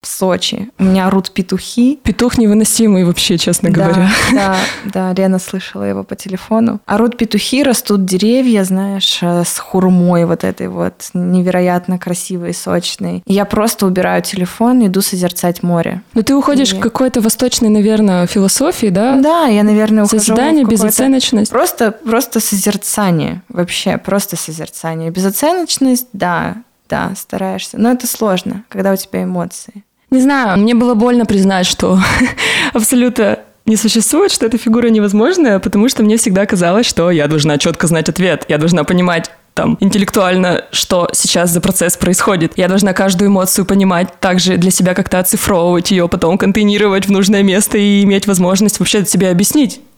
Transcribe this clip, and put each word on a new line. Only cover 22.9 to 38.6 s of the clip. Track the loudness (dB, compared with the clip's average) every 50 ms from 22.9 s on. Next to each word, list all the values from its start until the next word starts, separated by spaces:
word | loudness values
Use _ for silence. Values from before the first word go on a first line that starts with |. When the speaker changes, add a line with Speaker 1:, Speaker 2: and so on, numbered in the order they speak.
| -4 -2 0 0 0 0 -2 -4 -6 -10 -14 _
Speaker 1:
вообще, | -4 -4 -4 -4 -4 -4 -4 -4 -4 -4
просто | -4 -2 -2 -2 -2 -4 -8
созерцание. | -10 -10 -10 -10 -12 -12 -14 -14 -10 -10 -8 -8 -6 -8 -6
Безоценочность, | -4 -2 -2 -2 -2 -2 -2 -2 -2 -2 -4 -4 -2 0 2 2 2 0 -2 -8
да, | -8 -6 -4 -2 -2 -2 -4 -4 -8 -10 -16 _ _ _ _ _
да, | -6 -4 -4 -6 -8
стараешься. | -10 -12 _ -8 -6 -6 -6 -6 -8 -10 -10 -4 0
Но | 0 0
это | 0 0 -4
сложно, | -8 -6 -2 -2 0 0 -2 -4 -6 -10 -10 -12 _
когда | -8 -4 -2 -2
у | -2
тебя | -2 -4 _ -6 -6 -4
эмоции. | -4 -4 -6 -6 -8 -10 -16 -20 -18 _ -20 _ _ _ _ _ _
Speaker 2:
Не | 0 2
знаю, | 2 2 2 2 0 0 2 2
мне | 2 2 2
было | 2 2 2 2
больно | 2 2 2 2 2 2
признать, | 2 2 2 2 2 2 0 0
что | -2 -2 -2 0 2 2 2 2 2 2 0 0 -2 -2
<laughs> | -4 -4 -4 -2 -2 -4 -2
абсолютно | -2 -2 -2 0 2 2 2 2 0 0 0 0 0 -2 -8 _ _ _ _
не | 0 0
существует, | 2 0 0 0 0 0 0 2 2 2 2
что | 0 0 0
эта | 0 -2
фигура | -2 0 0 2 2 2 2
невозможная, | 2 2 2 2 2 2 2 2 2 2 2 2 2 0
потому | 0 0 0 2 2 2
что | 2 2
мне | 2 2 2
всегда | 2 2 2 2 2 2
казалось, | 0 0 0 2 2 2 2 0
что | 0 0 0 2 2
я | 2 2 2 2
должна | 0 0 2 0 0 0
чётко | 0 -2 -2 -2 -2
знать | 0 0 0 0 -2
ответ, | -2 0 0 0 0 -2 -2 -2
я | -2
должна | 0